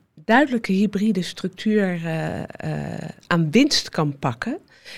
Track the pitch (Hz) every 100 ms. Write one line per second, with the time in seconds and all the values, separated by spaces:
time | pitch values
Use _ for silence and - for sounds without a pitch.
0 | _ - 156 233 294 240 - 190 208 196
1 | 214 185 170 - 190 - 214 214 190 175
2 | 165 160 156 - - - 156 151 143 -
3 | - - _ 170 156 214 285 - - -
4 | 151 143 139 - 226 339 - - -